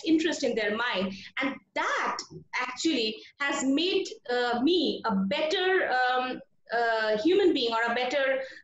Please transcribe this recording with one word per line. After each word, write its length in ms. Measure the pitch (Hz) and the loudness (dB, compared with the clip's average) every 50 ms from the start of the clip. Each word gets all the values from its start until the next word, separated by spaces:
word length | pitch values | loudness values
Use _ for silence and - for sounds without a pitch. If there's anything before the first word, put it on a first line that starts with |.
| - | 2
interest 360 | 320 320 311 320 320 277 - 277 | 2 2 4 2 0 0 0 -2
in 120 | 233 220 | -2 0
their 200 | 220 208 208 214 | 0 -2 0 -2
mind. 380 | 226 240 247 214 185 196 190 - - - - - - | -2 -2 -2 -2 -2 -2 -2 -4 -8 -14 -12 -6 -4
And 160 | 269 277 - - - _ - | -4 -4 -4 -6 -12 _ -6
that 420 | 294 330 466 571 453 277 - - - - - 160 - - _ - 226 | -4 -2 -2 -2 -2 -2 -2 -4 -6 -8 -12 -16 -18 -14 _ -6 -6
actually 580 | 254 254 - - - 320 294 247 220 220 214 - - - - - | -6 -6 -6 -2 0 0 2 2 0 -2 -4 -8 -14 -18 -8 -6
has 240 | 285 277 294 - 262 | -4 -2 -2 0 0
made, 440 | 269 277 302 339 381 403 381 - - - - - - | 0 2 2 2 0 0 0 -2 -4 -8 -10 -6 -2
uh, 300 | 247 247 247 240 233 226 | -2 0 0 0 0 2
me 420 | 254 320 359 339 269 214 190 - - | 2 4 4 4 2 0 -2 -2 -2
a 100 | 226 202 | 0 0
better, 760 | 196 190 190 285 311 320 302 370 370 370 370 381 359 - - | 0 0 0 0 -2 0 0 0 0 2 2 2 2 2 2
um, 500 | 254 254 254 247 254 254 254 254 254 - - _ _ _ _ - - | 2 2 2 2 0 0 -2 -2 -6 -8 -12 _ _ _ _ -4 -2
uh, 420 | 233 233 226 226 220 220 214 214 208 | 0 2 2 2 2 2 0 0 2
human 340 | - 320 381 403 392 339 277 | 4 4 4 6 6 4 4
being 200 | 269 240 233 226 | 2 0 0 0
or 180 | 226 233 233 | 0 0 0
a 40 | 233 | 0
better, 440 | 247 254 - 294 285 269 262 269 269 - - - - | 0 0 0 0 0 2 0 0 -2 -4 -8 -12 -18